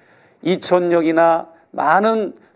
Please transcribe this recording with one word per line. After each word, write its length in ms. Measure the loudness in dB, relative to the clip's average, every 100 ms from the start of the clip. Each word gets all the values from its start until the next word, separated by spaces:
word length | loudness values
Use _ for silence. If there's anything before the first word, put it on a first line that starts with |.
| _ _ _ _
이촌역이나 1080 | -4 -4 0 0 2 0 0 2 2 0 -4 -18 _
많은 640 | -6 0 0 0 -2 -4 -10 _